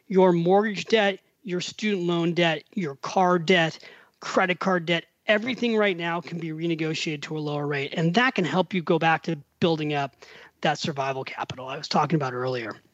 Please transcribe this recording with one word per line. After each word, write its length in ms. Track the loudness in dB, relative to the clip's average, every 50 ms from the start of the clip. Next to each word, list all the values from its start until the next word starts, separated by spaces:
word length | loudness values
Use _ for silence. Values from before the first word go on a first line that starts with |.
| _
Your 260 | 0 4 6 6 6 6
mortgage 520 | 4 4 4 4 4 4 2 -2 -6 -2
debt, 320 | 0 2 2 4 2 0 -4 _ _ _ _ -8
your 180 | -6 -6 -4
student 460 | -4 -6 -8 -6 -2 -2 -2 0 0
loan 280 | 0 0 2 0 0 2
debt, 280 | 2 2 2 0 -2 -6 _ -6
your 200 | -6 -6 -6 -6
car 420 | -8 -10 -2 0 2 4 4 4 2
debt, 400 | 4 4 4 4 4 2 -2 -8 -14 -20 -20 -20 -20 _ _ _
credit 400 | -10 -2 0 2 2 2 0 -2
card 260 | 0 0 0 0 0
debt, 180 | 0 -2 -2 -4 _ _ _ _
everything 500 | 0 0 2 0 -2 -4 -2 0 2 2
right 200 | 2 2 2 0
now 240 | 0 -2 -2 -2 -4
can 180 | -4 -6 -8 -8
be 100 | -6 -6
renegotiated 760 | -6 -4 -2 -2 0 0 -2 -2 -2 -4 -4 -4 -6 -6 -6
to 140 | -8 -6
a 40 | -6
lower 260 | -4 -4 -4 -2 -2
rate. 260 | -2 -2 -4 -4 -4 -2
And 180 | 0 0 2 4
that 200 | 4 2 2 2
can 100 | 0 0
help 280 | 0 2 0 0 0 -2
you 80 | -2 0
go 160 | 2 2 2
back 240 | 2 2 2 0 0
to 120 | -4 -6 -6 -8 _ _ -2
building 320 | 0 0 2 0 -2 -2 -2
up 240 | -4 -4 -6 -8 _ -20 -20 -20 -20 -20 -20 _ _ -2
that 160 | 0 0 0
survival 460 | -2 -4 -4 -4 -4 -4 -4 -6 -8
capital 440 | -10 -10 -10 -8 -8 -10 -10 -12 -12
I 80 | -10
was 120 | -10 -6 -2
talking 280 | 0 0 2 2 2
about 160 | 0 0 0 -2
earlier. 440 | -2 -2 -2 -2 -4 -6 -8 -10 -12 -16 _